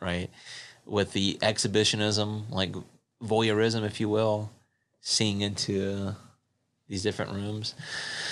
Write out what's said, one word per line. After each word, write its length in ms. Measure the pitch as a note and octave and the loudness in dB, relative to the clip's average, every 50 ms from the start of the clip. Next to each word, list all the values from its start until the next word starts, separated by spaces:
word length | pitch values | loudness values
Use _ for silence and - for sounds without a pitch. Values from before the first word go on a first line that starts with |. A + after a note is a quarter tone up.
right? 300 | F#2 F2+ F2 F2+ - - - - - - - - - - - - _ | -4 -2 -2 -2 -2 -6 -8 -16 -18 -16 -16 -16 -16 -18 -20 -20 _
With 260 | - G#2 G2+ G2 F#2+ | 0 2 2 2 2
the 260 | - G2+ F#2+ G2 - - | 2 2 2 2 2 2
exhibitionism, 1040 | - A2 A2 - - A2 G2 G#2+ G#2+ - - G#2+ G#2+ G#2+ G2+ G#2 G#2 G#2 G#2+ G#2+ G#2 A2+ | 2 2 2 2 0 2 4 4 4 4 4 2 2 2 2 2 0 0 -2 -4 -6 -4
like, 240 | - F#2+ F#2+ E2+ G2 F2+ - - - _ _ _ _ _ | -2 0 0 0 -2 -8 -10 -12 -20 _ _ _ _ _
voyeurism, 640 | A#2+ G#2 A2 A2 A2+ A2 G#2+ G#2+ A2 A2+ A2+ A2+ G#2+ | -2 0 2 4 4 4 4 4 4 4 2 0 -2
if 160 | G2+ - - | -2 -2 -2
you 80 | A2+ G#2 | 0 2
will, 420 | G#2 A2 A2 A2 G#2+ G#2+ G#2+ G#2+ - - _ _ _ _ _ _ _ _ | 2 2 4 2 2 0 -2 -6 -10 -18 _ _ _ _ _ _ _ _
seeing 400 | - - - - A2 G#2 G2+ G2+ | -4 -2 2 2 2 2 2 2
into 720 | G2+ G#2 G2 - - - G2+ F#2+ G2 G2 G2 G2 G2 G2 G#2+ - - - _ _ _ _ _ _ _ _ _ _ _ - | 0 -2 -2 -2 -2 0 0 0 0 0 -2 -2 -4 -4 -6 -8 -12 -20 _ _ _ _ _ _ _ _ _ _ _ -8
these 140 | G2+ F#2+ | -6 -2
different 300 | G2 G#2 F#2+ - - - | 0 0 0 0 -4 -4
rooms, 420 | G2 G2 G2+ G#2 G#2+ G#2+ G#2+ - - - - - - - - - - - - - | -4 -6 -4 -4 -6 -6 -6 -8 -8 -10 -10 -10 -8 -8 -6 -6 -6 -6 -6 -4